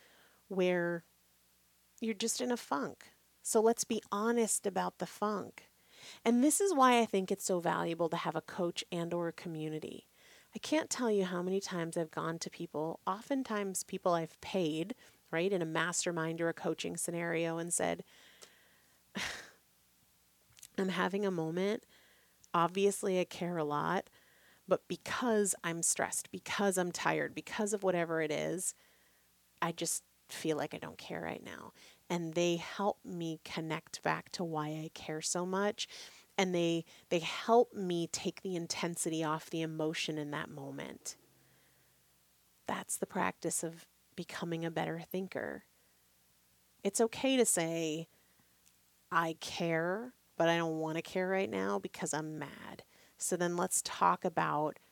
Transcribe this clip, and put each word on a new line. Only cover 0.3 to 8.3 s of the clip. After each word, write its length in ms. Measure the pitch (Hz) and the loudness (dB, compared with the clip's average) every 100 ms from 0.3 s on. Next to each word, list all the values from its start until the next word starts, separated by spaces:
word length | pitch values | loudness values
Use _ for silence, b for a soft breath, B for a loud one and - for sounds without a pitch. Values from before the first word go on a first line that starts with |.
| b _ | b _
where 560 | 190 180 180 170 170 - _ _ _ _ _ _ _ _ - | 0 2 4 0 -2 -6 _ _ _ _ _ _ _ _ -8
you're 120 | 226 | -4
just 280 | 208 226 - | -2 -2 0
in 100 | 254 | 0
a 60 | 240 | -2
funk. 560 | - 285 208 - - _ _ _ | -2 -2 -2 -6 -18 _ _ _
So 200 | - 226 | 2 6
let's 240 | 220 233 - | 6 4 0
be 160 | 220 - | -2 -2
honest 560 | 202 220 233 220 - 202 | 0 2 4 4 2 0
about 300 | 185 180 - | 0 -2 -2
the 80 | 175 | -8
funk. 640 | - 208 208 - - - _ B B B B 233 | -2 -2 -2 -6 -12 -20 _ B B B B 4
And 180 | 240 | 6
this 160 | 285 - | 6 6
is 140 | 403 | 4
why 260 | 311 262 240 | 8 8 8
I 60 | 226 | 6
think 260 | 196 185 | 2 0
it's 140 | 190 - | -2 0
so 140 | 180 | 2
valuable 500 | 170 170 170 165 170 | 2 2 0 2 0
to 80 | 170 | 2
have 180 | 165 | 0